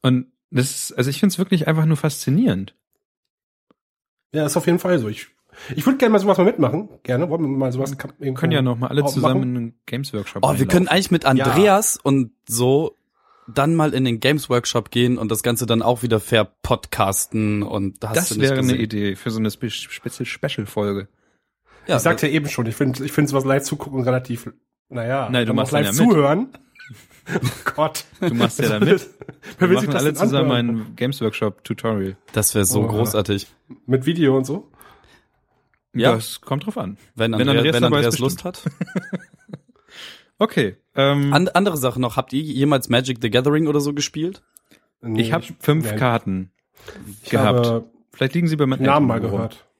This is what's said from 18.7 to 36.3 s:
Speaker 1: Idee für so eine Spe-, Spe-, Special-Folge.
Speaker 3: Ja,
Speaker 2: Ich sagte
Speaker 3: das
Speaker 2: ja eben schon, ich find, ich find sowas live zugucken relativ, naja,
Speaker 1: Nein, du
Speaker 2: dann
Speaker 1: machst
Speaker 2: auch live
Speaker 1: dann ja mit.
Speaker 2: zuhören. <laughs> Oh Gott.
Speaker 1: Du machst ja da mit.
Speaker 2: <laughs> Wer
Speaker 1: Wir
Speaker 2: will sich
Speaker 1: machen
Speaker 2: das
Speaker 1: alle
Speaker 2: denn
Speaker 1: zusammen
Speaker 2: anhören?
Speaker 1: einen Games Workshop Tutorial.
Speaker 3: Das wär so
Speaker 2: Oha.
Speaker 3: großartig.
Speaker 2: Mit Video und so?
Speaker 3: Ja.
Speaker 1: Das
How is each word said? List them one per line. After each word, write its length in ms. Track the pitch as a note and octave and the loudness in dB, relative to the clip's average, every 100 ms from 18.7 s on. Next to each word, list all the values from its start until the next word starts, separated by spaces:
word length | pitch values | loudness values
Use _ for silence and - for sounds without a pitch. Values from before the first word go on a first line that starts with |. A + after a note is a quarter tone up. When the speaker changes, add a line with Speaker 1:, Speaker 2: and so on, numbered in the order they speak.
| B2 | 0
Speaker 1:
Idee 340 | A2 G#2+ G2+ F#2+ | -2 -2 -4 -4
für 140 | B2 | -6
so 80 | A2+ | -2
eine 100 | A2 | -4
Spe-, 180 | - G#2+ | -4 -8
Spe-, 560 | - - - A#2+ - B2 | -8 -12 -12 -12 -10 -10
Special-Folge. 840 | - - - G2+ - G#2 G2+ G2+ _ _ _ _ _ _ - - | -6 -6 -6 -6 -4 -4 -4 -8 _ _ _ _ _ _ -18 -4
Speaker 3:
Ja, 100 | C#3+ | 0
Speaker 2:
Ich 40 | |
sagte 200 | E3 E3 D3+ | 0 0 0
Speaker 3:
das 60 | |
Speaker 2:
ja 40 | D#3 | -2
eben 140 | C#3+ | -4
schon, 160 | - A2+ | -4 -4
ich 100 | A2+ | -2
find, 240 | C3+ B2+ | -2 -2
ich 120 | C#3+ | -4
find 180 | - C#3+ | 0 0
sowas 160 | C3+ C3+ | 0 0
live 160 | C3+ | 0
zugucken 380 | C#3 D3+ - C3 | -2 -8 -6 -2
relativ, 500 | B2 B2+ B2+ A#2 - - _ _ _ | 0 0 -2 -10 -10 -18 _ _ _
naja, 400 | B2+ A#2 C3+ A#2 | -8 -4 -4 0
Speaker 1:
Nein, 100 | B2+ A2 | 0 0
du 20 | |
Speaker 2:
dann 80 | A2+ | 0
Speaker 1:
machst 160 | A2 | 0
Speaker 2:
auch 40 | D3 | 0
live 80 | G2 | 0
Speaker 1:
dann 80 | A#2 | 4
ja 60 | A#3 | 6
mit. 60 | |
Speaker 2:
zuhören. 380 | F3 C#3 E3 C4 | 6 4 2 -2
<laughs> 60 | - _ _ - B2 - _ - | -10 _ _ -20 -20 -20 _ -8
Oh 440 | F3+ B2 - - - | -4 -4 -4 -6 -2
Gott. 300 | D#3 - - - | -2 -2 -14 -4
Speaker 1:
Du 160 | F3+ A#2 | -2 2
machst 240 | A#2+ - | 0 2
ja 100 | A#2+ | 0
da 100 | G#2+ | 2
mit. 300 | B2+ F#3 - _ - | 4 4 2 _ -20
Speaker 2:
<laughs> 240 | - - - | -20 -20 0
Wer 100 | F3+ | 4
Speaker 1:
Wir 20 | |
Speaker 2:
will 80 | F#3 | 4
sich 80 | G#3 | 2
Speaker 1:
machen 60 | |
Speaker 2:
das 80 | C3+ | 0
Speaker 1:
alle 100 | D3 | 0
Speaker 2:
denn 20 | D3 | 2
Speaker 1:
zusammen 360 | G3+ C#3 C3 | 0 2 2
Speaker 2:
anhören? 180 | B2 A#2+ A2+ A2 | 2 0 -4 -8
Speaker 1:
einen 100 | - | -4
Games 240 | B2+ C3+ | -4 -2
Workshop 420 | A2 - G#2+ - | -4 -2 -4 -4
Tutorial. 540 | - A2 A2+ G#2+ F#2+ F#2+ _ | -10 -6 -2 -2 -4 -8 _
Speaker 3:
Das 200 | - G#2 | -2 0
wär 120 | G#2+ F#2+ | 2 2
so 160 | - | 2
Speaker 2:
Oha. 60 | A2+ | 0
Speaker 3:
großartig. 580 | G#2+ A#2 A2 G2+ G2+ - _ _ - - | 0 0 0 0 -4 -4 _ _ -18 -2
Speaker 2:
Mit 180 | B2+ C3+ | 0 0
Video 320 | E3+ D3 C3 | 2 4 2
und 80 | C3 | 0
so? 240 | E3 - _ - _ _ _ _ _ _ _ _ _ _ B2 | -8 -10 _ -20 _ _ _ _ _ _ _ _ _ _ -2
Speaker 3:
Ja. 180 | A#2 | 0
Speaker 1:
Das 280 | A2+ A2+ | 0 -4